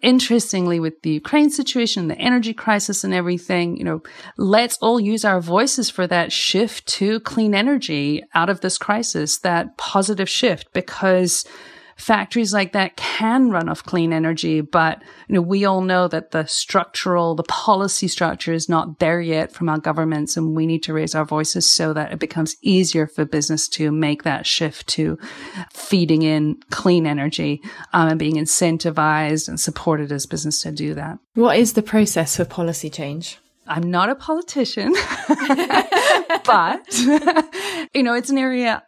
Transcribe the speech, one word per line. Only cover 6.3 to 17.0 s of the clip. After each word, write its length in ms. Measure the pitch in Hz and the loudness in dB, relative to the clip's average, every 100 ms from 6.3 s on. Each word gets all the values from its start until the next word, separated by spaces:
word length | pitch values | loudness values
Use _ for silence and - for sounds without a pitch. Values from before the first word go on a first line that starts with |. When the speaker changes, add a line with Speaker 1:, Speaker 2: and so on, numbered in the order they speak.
Speaker 1:
shift 520 | - - 185 220 - - | -2 0 0 0 -4 -8
to 340 | - 196 220 | -2 0 0
clean 340 | 220 - 214 196 | -2 0 2 2
energy 680 | 247 285 - 147 143 151 - | 2 0 0 -2 -2 -2 -2
out 160 | 165 170 | 0 0
of 100 | 185 | 0
this 180 | 185 - | -2 -4
crisis, 600 | - 208 233 165 151 - | -2 -2 -2 -4 -4 -2
that 400 | 185 170 180 - | 0 0 -2 -8
positive 500 | - 196 190 196 190 | -2 0 0 -2 -2
shift, 460 | - 247 165 - | 0 0 0 -4
because 720 | - - - 190 185 180 - - - - - - - | -8 -6 -2 2 2 2 -2 -6 -14 -20 -20 -20 -6
factories 560 | - 214 190 240 214 | 0 0 0 -2 0
like 220 | 202 190 | 0 0
that 220 | 202 190 - | 0 -2 -4
can 540 | - - 220 254 254 | -8 -2 2 4 4
run 180 | 185 165 | 2 0
off 140 | 165 | -4
clean 280 | - 180 165 | -2 0 2
energy. 500 | 160 160 160 165 156 | 2 0 -2 0 0
But, 420 | 151 175 160 160 - - - | 0 2 2 0 -10 -18 -2
you 80 | 196 | 0
know, 60 | |
we 220 | 175 196 | 2 2
all 180 | 196 190 | 2 2
know 260 | 185 185 180 | 2 2 2
that 240 | 185 - | -2 -4
the 140 | 165 151 | -4 -2
structural, 880 | - - 196 170 - | -4 0 0 0 -2